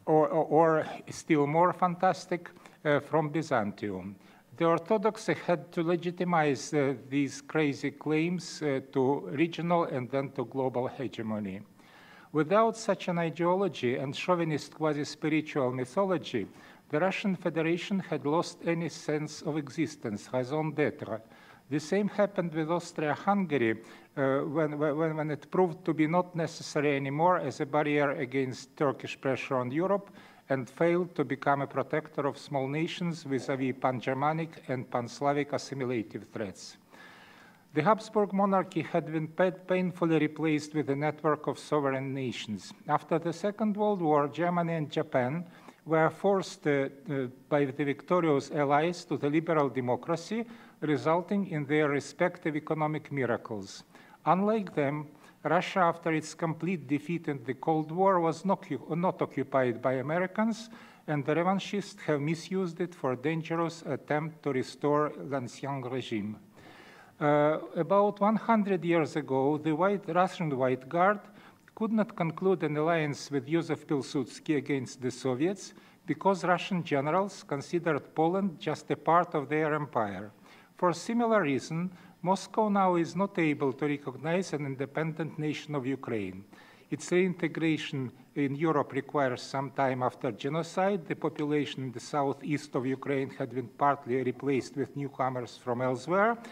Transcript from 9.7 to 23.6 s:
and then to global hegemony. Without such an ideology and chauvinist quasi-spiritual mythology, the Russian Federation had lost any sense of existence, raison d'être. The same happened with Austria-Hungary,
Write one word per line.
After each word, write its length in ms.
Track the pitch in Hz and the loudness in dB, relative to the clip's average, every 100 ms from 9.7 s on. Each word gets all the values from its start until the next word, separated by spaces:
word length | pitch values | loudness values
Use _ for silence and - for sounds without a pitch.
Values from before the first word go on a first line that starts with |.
| 175 | 2
and 260 | 170 143 117 | 2 -2 -2
then 220 | 135 135 | -2 -4
to 140 | - 117 | -4 -4
global 420 | 135 131 123 127 | -2 -2 0 -4
hegemony. 760 | - 117 - 110 107 101 95 - - - - - - - | -4 -8 -6 -6 -4 -4 -8 -12 -20 -20 -20 -20 -20 -4
Without 440 | 147 147 202 226 220 | 0 2 4 4 2
such 300 | - 190 - | -2 -2 -2
an 100 | 170 | -2
ideology 800 | 165 160 170 185 196 135 123 139 | -2 0 2 2 0 0 -2 0
and 180 | 135 123 | -4 -2
chauvinist 600 | - 180 160 143 - - | 0 2 2 -2 -6 -4
quasi-spiritual 960 | 156 147 143 - 156 156 151 151 127 | -2 0 -4 -4 0 0 0 0 0
mythology, 760 | 127 127 196 196 170 - 120 90 - - - - | 0 -2 0 2 0 -2 -4 -4 -10 -20 -20 -4
the 100 | 151 | 0
Russian 360 | 185 - 202 180 | 0 0 -2 -2
Federation 640 | 175 156 160 170 - 196 | -2 0 0 0 0 -4
had 260 | - 151 139 | -2 -2 0
lost 340 | 160 165 - 170 | 0 0 -4 -2
any 220 | 170 160 | 0 -2
sense 540 | - - 151 151 - | -6 -2 -2 -2 -6
of 160 | 170 151 | -4 -4
existence, 720 | 135 160 151 - 117 101 - | -4 -2 -4 -4 -6 -6 -4
raison 400 | 127 123 151 156 | -2 -2 -2 -2
d'être. 500 | 147 135 - 104 107 - - - - - | 0 0 0 -6 -8 -10 -20 -20 -20 -6
The 100 | 147 | -6
same 280 | 151 196 208 | 0 0 2
happened 460 | - 202 196 175 | 2 0 0 -4
with 160 | 156 156 | -2 0
Austria-Hungary, 1000 | 175 175 - 151 139 196 202 180 143 | -2 -2 -4 -2 0 2 2 2 2